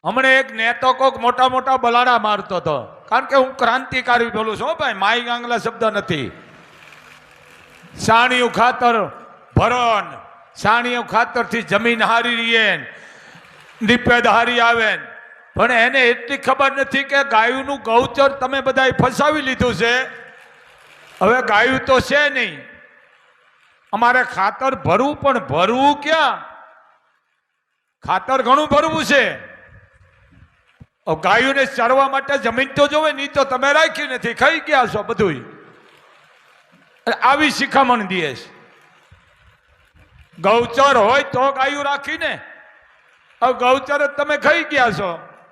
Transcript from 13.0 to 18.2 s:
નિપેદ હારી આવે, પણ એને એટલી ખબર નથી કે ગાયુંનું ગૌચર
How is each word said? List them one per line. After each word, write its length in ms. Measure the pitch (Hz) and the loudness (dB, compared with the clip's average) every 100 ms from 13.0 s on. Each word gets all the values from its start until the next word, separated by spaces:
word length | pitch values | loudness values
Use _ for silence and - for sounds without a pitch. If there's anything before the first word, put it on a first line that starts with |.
| - - - - - - - - | -20 -20 -20 -20 -20 -20 -20 -6
નિપેદ 440 | 214 240 240 240 233 | 0 2 4 2 4
હારી 340 | 214 240 240 | 2 2 2
આવે, 380 | 233 233 220 175 - - - - - - | 2 2 0 -2 -8 -20 -20 -20 -14 -2
પણ 160 | 226 | 2
એને 280 | 240 240 269 | 2 2 4
એટલી 360 | 247 247 - 277 | 2 0 -4 -4
ખબર 360 | 247 269 269 | -2 2 0
નથી 300 | 269 269 269 | 0 -4 -4
કે 220 | 277 277 | 0 -2
ગાયુંનું 540 | 277 220 226 262 269 285 | 2 2 2 -2 -6 -8
ગૌચર 500 | - 226 262 254 | 0 2 2 2